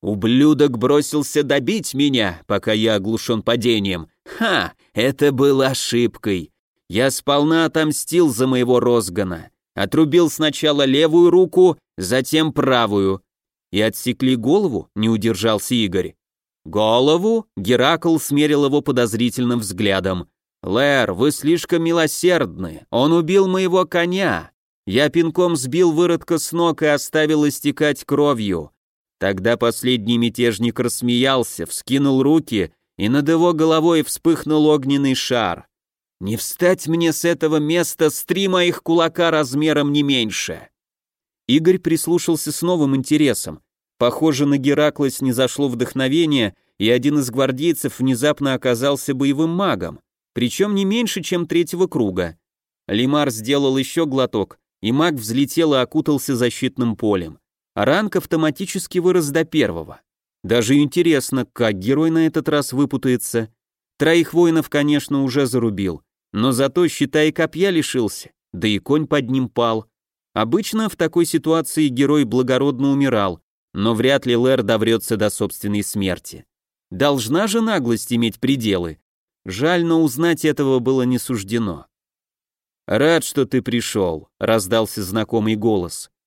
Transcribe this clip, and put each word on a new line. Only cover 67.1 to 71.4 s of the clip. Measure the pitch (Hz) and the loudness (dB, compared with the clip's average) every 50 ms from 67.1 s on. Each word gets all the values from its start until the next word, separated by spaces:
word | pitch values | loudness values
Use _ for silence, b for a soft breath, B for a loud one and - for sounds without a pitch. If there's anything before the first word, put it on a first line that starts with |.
| - 156 151 | 0 0 0
и | 156 | 2
копья | 151 - 165 156 - 151 180 202 | 0 0 -4 -4 -2 -2 0 0
лишился, | 185 160 143 - - 127 117 101 - - - - _ _ _ _ - | 2 0 -2 -2 -2 -2 -2 -2 -4 -8 -16 -20 _ _ _ _ -10
да | 90 82 110 | -4 -2 0
и | 104 98 | 0 -2
конь | - - 139 156 156 - | 0 0 0 0 0 0
под | 156 147 127 113 | -2 -2 -2 0
ним | 131 135 131 113 | -2 -2 -2 -2
пал. | _ - 117 117 113 110 110 _ _ _ _ _ _ _ _ _ _ | _ 0 0 0 0 -2 -6 _ _ _ _ _ _ _ _ _ _
Обычно | 101 110 113 131 202 214 - - 220 220 208 | -4 -2 0 0 -2 -2 -2 -4 -4 -4 -4
в | - | -2
такой | _ 170 160 - 175 170 | _ -4 0 2 0 0
ситуации | 160 - 160 | 2 0 -2